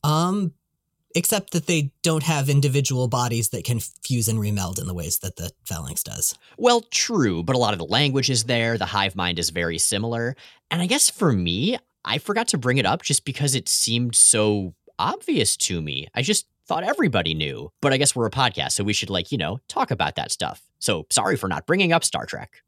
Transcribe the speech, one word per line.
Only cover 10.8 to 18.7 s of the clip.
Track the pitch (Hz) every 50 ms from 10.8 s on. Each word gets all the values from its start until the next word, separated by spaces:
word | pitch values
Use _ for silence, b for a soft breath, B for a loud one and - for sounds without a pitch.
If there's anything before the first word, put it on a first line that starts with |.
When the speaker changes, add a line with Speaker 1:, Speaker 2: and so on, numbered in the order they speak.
| 175
Speaker 2:
I |
guess | 180 247 294 - -
for | - - 208 156
me, | 117 95 87 85 87 98 139 208 247 - _ _ _ _ _
I | - 113 139
forgot | - - 202 226 233 -
to | - 147
bring | 117 123 123
it | 135 113
up | 95 - -
just | - - 147 - _
because | 143 123 - 143 143 131
it | 123 -
seemed | - - - - 113 117 120 123 120 110
so | - - - - 110 107 107 104 104 95 90 - _ _ - _ -
obvious | 98 160 - 415 - - 302 220 180 - -
to | - - - 92 82
me. | - - 67 67 73 - -
I | 120
just | 131 160 214 - - _ _ _ _
thought | - 160 160 185
everybody | 208 302 381 285 165 104 98 82 82 80
knew, | 78 78 71 65 - 71 - _ _
but | - 143 131
I |
guess | 131 139 - -
we're | 127 117
a | 107
podcast, | - 135 131 120 - - 69 -